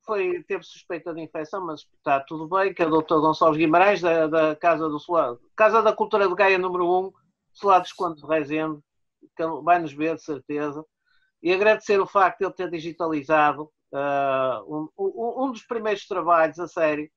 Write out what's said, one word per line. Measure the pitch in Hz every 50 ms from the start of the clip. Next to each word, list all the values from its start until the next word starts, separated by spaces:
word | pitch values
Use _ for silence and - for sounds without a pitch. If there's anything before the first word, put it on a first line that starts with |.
| _
foi, | - 214 202 185 180 175 175 156
teve | _ 196 180
suspeita | 165 - - - _ _ 185 160 - 175
de | 160 165
infecção, | 160 156 - 160 156 156 - 196 185
mas | 165 156 147 - _ _ _
está | _ 151 139 139
tudo | 139 - 165 156 160 156
bem, | 180 190 196 196
que | 180 -
é | 175
o | 156
doutor | 156 160 156 - 175 156
Gonçalves | 151 156 151 - 175 160 151 151
Guimarães, | 170 156 160 175 185 208 208 175
da, | 170 175 165 165 160
da | 156 156 160 156 156 151
Casa | 151 - 170 165 156 160 156
do | 147 147
Solado, | - - 170 165 147 123 120 - _ _ _
Casa | - 220 214 202 226
da | 208 220
Cultura | - - 214 202 - 208 202 190
de | 180
Gaia | 180 202 196 190 185
número | 185 185 180 180 180
um, | 170 180 185 190 190 _ _ _ _ _ _ _ _
Solado | _ - - 196 190 180
dos | 180 -
Condes | - - 190 170 160 147
de | 139 143
Rezende, | 160 160 147 139 151 156 156 156 151 147 _ _ _ _ _ _ _ _ _ _ _
que | -
ele | 165 160 160 131
vai | 143 170 175 175
nos | 165 151
ver, | 139 143 151 165 160
de | 156
certeza, | - - 151 131 _ - 147 147 151 147 139 151 156 _ _ _ _ _ _ _ _ _ _ _
e | - 170
agradecer | 185 185 208 214 214 214 - - 202 196
o | 190
facto | - - 202 190 175 - _
de | 196
ele | 180 -
ter | - 185 170
digitalizado, | 170 165 151 170 160 _ 175 160 156 147 135 - 156 156 151 147 139 139 151 151 _ _ _ _ -
ah, | 139 139 143 139 139 139 139 135 135 131 131 120 107 98
um, | 151 151 151 156 151 _ -
um, | 196 190 - - 226 240 233 247 262
um | 277
dos | 233 214 -
primeiros | _ 240 226 214 220 202 196 -
trabalhos | - 202 185 160 170 170 165 160 160 147 165
a | 180 160
sério | - 180 160 151 151 147 151 156 _